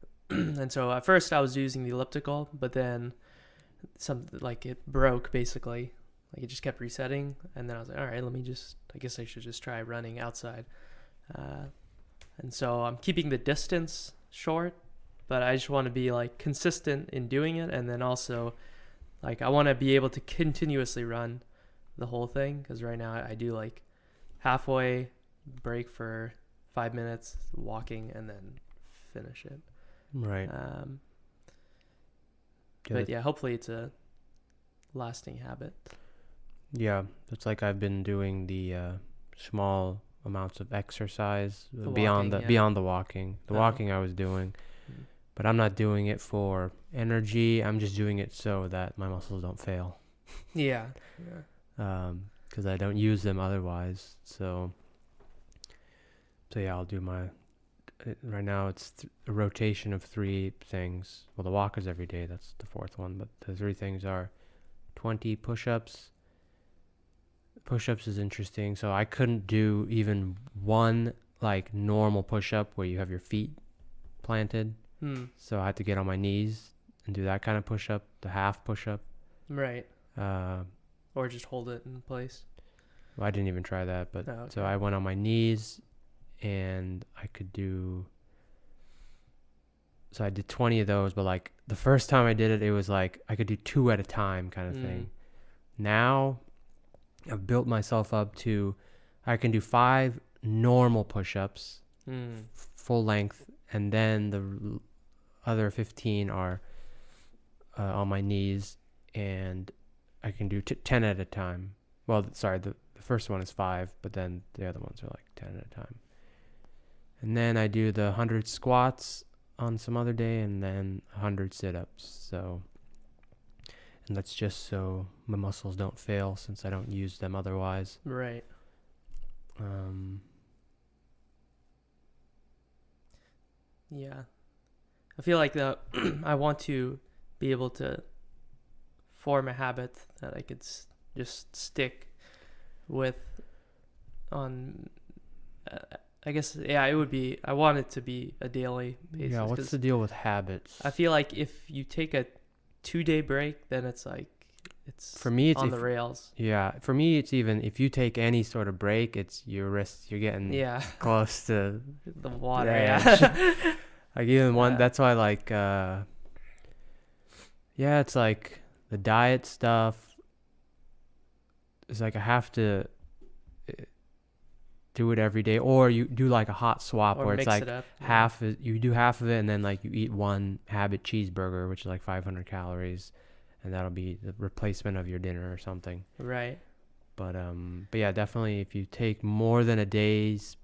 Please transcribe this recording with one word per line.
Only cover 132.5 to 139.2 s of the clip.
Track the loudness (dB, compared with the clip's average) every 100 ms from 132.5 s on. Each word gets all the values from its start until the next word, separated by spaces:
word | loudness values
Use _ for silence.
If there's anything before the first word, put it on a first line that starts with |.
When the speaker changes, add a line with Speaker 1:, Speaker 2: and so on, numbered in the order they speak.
| _ _ _ _ _ _ -20 _ _ _ _ _ _ _
Speaker 1:
Yeah. | -14 -12 -14 -18 _ _ _ _ _ _ _ _ -4
I |
feel | 2 4
like | 4
the, | 2 0 -2 -6
<clears throat> | -2 0 0
I | 0 2
want | 2 0
to | -2 -2 -2 -4 -14 -20 -20 -4
be | 0
able | 0 -2
to | -4 -6 -6 -10 -18 -20 -20 -20 -20 -20 -20 -20 -20 _
form | -8